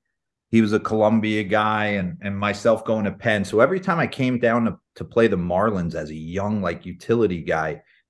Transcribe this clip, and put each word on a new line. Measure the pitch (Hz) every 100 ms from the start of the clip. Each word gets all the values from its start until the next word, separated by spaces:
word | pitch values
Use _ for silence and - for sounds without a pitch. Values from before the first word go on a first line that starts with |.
| _ _ _ _ _
He | 113
was | 110
a | 107
Columbia | - 110 107 110 107 107
guy | 101 107 107 107 107
and, | 101 90 82
and | 101 98
myself | 104 101 117 110
going | - 110 104
to |
Penn. | - 117 107
So | 95 107
every | 131 190
time | 185 170
I | 120
came | - 127 123
down | 120 120 113
to, | - _ -
to |
play | 82 117 113
the | 95
Marlins | 87 90 110 95 85
as | 80 76
a |
young, | 78 80 92 101 107
like, | 87 85 90
utility | 87 - 117 104 87
guy, | 78 80 80 76 _ _